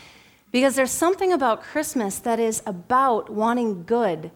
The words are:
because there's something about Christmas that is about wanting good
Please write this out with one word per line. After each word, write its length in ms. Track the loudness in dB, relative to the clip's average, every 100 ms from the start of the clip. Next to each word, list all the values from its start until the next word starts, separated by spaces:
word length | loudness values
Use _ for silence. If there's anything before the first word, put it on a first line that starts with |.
| -20 -20 -20 _ _
because 240 | 2 2 2
there's 160 | -2
something 400 | 2 0 2 2
about 280 | 2 2 0
Christmas 600 | -4 -6 -4 -2 -4 -4
that 180 | -2 0
is 240 | 0 -2 -6
about 640 | -10 0 2 4 0 -2
wanting 520 | -2 0 0 -2 -4
good 480 | -2 0 0 -2 -8